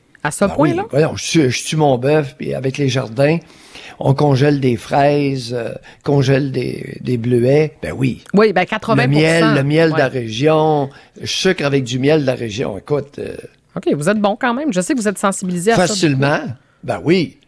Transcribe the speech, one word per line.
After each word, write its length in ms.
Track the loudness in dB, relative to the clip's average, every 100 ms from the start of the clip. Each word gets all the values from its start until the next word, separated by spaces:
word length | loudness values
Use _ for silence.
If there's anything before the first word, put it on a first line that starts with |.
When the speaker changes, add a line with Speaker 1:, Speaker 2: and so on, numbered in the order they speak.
| _ _
Speaker 1:
À 60 | -6
ce 140 | -2 0
Speaker 2:
Ben 40 |
Speaker 1:
point-là ? 300 | 2 0 0
Speaker 2:
oui, 40 | -2
voyons, 240 | 0 0 -2
je 80 | -2
tue, 220 | 2 2
je 120 | 0 -4
tue 100 | 0
mon 220 | 2 2
bœuf, 380 | 2 0 0 -6
puis 160 | -8
avec 240 | -4 -4 -2
les 120 | -2
jardins, 480 | -2 -4 0 2 2 -4 -20 -20 -20 -16 -4
on 140 | 0
congèle 460 | 2 2 4 2 2
des 180 | 0 -2
fraises, 760 | -2 2 2 2 0 -4 -6 -8
euh, 160 | -8 -12 -16 -8
congèle 480 | 0 2 4 2 0
des, 460 | -4 -4 -6 -10 -8
des 160 | -4 -2
bleuets. 580 | 2 2 4 4 2 -4
Ben 100 | -8 -2
oui. 280 | -2 -4 0
Speaker 1:
Oui, 200 | 2 4
ben 120 | 2 -2
quatre-vingts 420 | -4 0 2 2
pour 60 | 4
cent. 0 |
Speaker 2:
Le 60 |
miel, 320 | 4 4 4 2
le 80 |
miel 280 | 2 2 2
de 60 | 2
la 60 | 0
Speaker 1:
Ouais. 40 |
Speaker 2:
région, 800 | -2 -6 0 2 4 2 0 -2 -8 -20 -12
sucre 420 | -8 -2 0 0 0
avec 180 | 0
du 140 | 0 0
miel 220 | 2 2
de 60 | 2
la 80 | -2
région. 420 | -4 -6 -6 -6
Écoute, 380 | -4 -4 -4 -10
euh, 160 | -12 -12 -18 _ _ -6
Speaker 1:
OK, 120 | -4 -2
vous 140 | 0
êtes 100 | 0
bon 160 | 0 -2
quand 140 | -2
même. 200 | -2 -2
Je 80 | -2
sais 120 | -2
que 60 | -2
vous 80 | -2
êtes 100 | -2
sensibilisé 540 | -2 -2 -4 -2 0
à 40 | 2
ça. 100 | 2
Speaker 2:
Facilement. 540 | 2 0 2 0 0 -4 -12 _ _
Ben 160 | -8 -4
oui. 340 | 0 0 0 -8